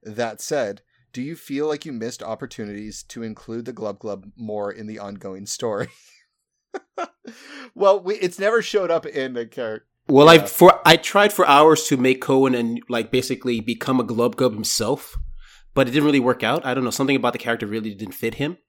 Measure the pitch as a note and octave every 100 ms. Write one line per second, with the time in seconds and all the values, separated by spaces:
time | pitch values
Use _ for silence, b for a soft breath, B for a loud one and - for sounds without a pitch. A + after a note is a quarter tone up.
0 | A2 G#2+ A#2 G#2+ - D3+ A2 G2+ _ _
1 | _ B2 C3+ E3 - C3+ D3+ D3 E3 B2
2 | A2+ - A2 A2 B2+ - G#2+ G#2 G#2+ G2+
3 | - - A2+ G#2+ - A2+ A#2+ A#2 G#2+ G2
4 | G#2+ G2 G2+ - A2 G#2 G2+ G2+ G#2+ G#2+
5 | G2+ G2+ G2 F#2+ G2 - A#2 G#2 A#2 _
6 | _ _ _ _ _ _ _ - _ -
7 | E4+ _ C4 A#3 C#4 C#4+ B3+ - G3 G3
8 | F3+ G#3 F#3 F3+ G3+ A3+ - G#3 F3+ E3
9 | D3+ C3 C3 A#2+ A#2 - A2+ A2 _ _
10 | - C3+ D#3 E3 - - F3 - D#3+ E3
11 | - G3+ G#3 G#3 F3 C#3+ D#3 D#3 - C3+
12 | B2+ C3 - C3+ C3+ B2 A#2 A#2 - A#2+
13 | G#2+ B2+ B2 B2+ B2+ A#2 A2 A#2 - C3
14 | A2+ A2+ A#2+ A2+ B2+ A2 G#2+ - A2 C#3+
15 | - - - b b b b - B2 C3+
16 | D3 C#3+ B2 A#2+ A2 D3+ C3 B2+ B2 -
17 | C#3 C3+ A#2+ A#2 - A2+ G#2 A2 A2 G2+
18 | G#2+ - A2+ A2 C#3+ F3+